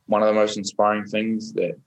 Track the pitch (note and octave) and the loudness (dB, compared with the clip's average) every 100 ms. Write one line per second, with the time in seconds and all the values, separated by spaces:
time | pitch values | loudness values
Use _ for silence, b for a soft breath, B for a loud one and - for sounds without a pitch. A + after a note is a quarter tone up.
0 | - G#2 G#2+ G#2+ G#2+ G#2+ F#2+ - G#2 G#2+ | -2 2 4 4 2 0 -6 0 2 0
1 | G#2 G#2+ A2+ A2 A2 - F2 - | -2 -4 -2 -4 -4 -4 -4 -6